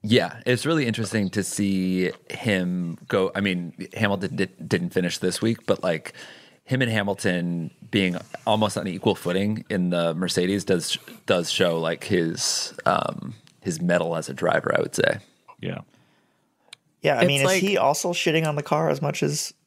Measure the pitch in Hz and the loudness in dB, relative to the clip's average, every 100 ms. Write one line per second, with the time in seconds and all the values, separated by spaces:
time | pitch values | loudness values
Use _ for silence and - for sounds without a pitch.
0 | 104 113 85 92 - 123 143 165 123 110 | 4 4 4 -4 0 0 2 0 0 -2
1 | 104 110 95 104 95 - 101 95 92 92 | -2 0 0 -2 -4 0 0 2 2 2
2 | 90 - _ - 113 95 90 90 87 80 | 0 -4 _ -6 0 2 2 -2 -4 -8
3 | - 104 95 - 101 90 87 - 90 - | -2 0 2 0 0 -2 -6 -12 -12 -2
4 | 107 98 95 95 95 - - 104 87 95 | 0 0 -2 -2 -4 -4 -2 0 0 0
5 | 87 - 92 - 110 113 - 98 92 80 | -2 -2 -2 0 -2 -2 0 0 0 -2
6 | - - - - - _ - 131 123 110 | -6 -18 -20 -20 -20 _ -4 -2 0 0
7 | 101 95 101 90 87 87 80 _ - 104 | 0 0 0 0 0 -4 -6 _ -4 0
8 | 92 90 - - - 107 107 101 95 87 | 0 -2 -10 -8 0 2 2 0 -6 0
9 | 110 95 85 90 104 107 - 101 90 87 | 0 2 0 0 0 -2 -2 0 2 2
10 | 85 80 90 - 90 101 - 92 80 - | 0 0 -2 0 2 0 2 0 0 -6
11 | - - - 92 85 - 90 82 82 82 | -8 -20 0 0 2 2 2 2 -2 -4
12 | - 95 82 82 - - - - - - | 0 2 2 0 -2 -2 -6 -2 0 2
13 | - - - 117 - _ - 78 87 87 | 0 -6 -12 -14 -20 _ -6 -2 0 2
14 | 82 82 80 69 82 80 - - - - | 0 -4 -6 -2 2 2 2 0 0 0
15 | - - - _ _ - 92 92 - _ | 0 0 -6 _ _ -12 -10 -8 -12 _
16 | _ _ _ _ _ _ _ - _ _ | _ _ _ _ _ _ _ -20 _ _
17 | 151 131 170 139 156 185 185 196 135 151 | 0 4 4 4 4 4 2 4 2 2
18 | 175 175 175 160 156 147 147 151 160 139 | -2 0 2 2 0 -2 -2 0 2 0
19 | 147 147 143 147 - - | -2 0 0 -2 -6 -12